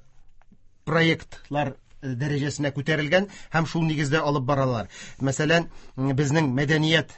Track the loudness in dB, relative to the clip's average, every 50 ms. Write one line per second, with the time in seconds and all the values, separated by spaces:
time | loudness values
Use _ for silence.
0 | -16 -20 -20 -20 -20 -20 -20 -20 -20 -20 -20 -20 -20 -20 -20 _ _ -2 2 2
1 | 4 2 2 0 -4 -10 -18 -18 -12 -6 -4 -4 -4 -4 -6 -10 -16 _ -18 -12
2 | -8 -8 -6 -4 -2 -2 -2 -2 -2 -2 -4 -2 -4 -4 -4 -2 -2 -2 0 0
3 | 2 2 2 2 2 0 -4 -12 -10 -2 0 0 0 0 0 0 0 0 0 0
4 | 0 2 2 2 2 2 0 0 0 0 0 2 2 0 0 -2 -4 -6 -10 -16
5 | -18 -16 -8 -4 -2 -2 0 0 2 4 4 4 2 0 -6 -16 -18 -14 -6 -4
6 | -2 0 0 2 2 2 2 2 2 2 2 0 2 2 2 2 4 4 2 2
7 | 2 -2 -8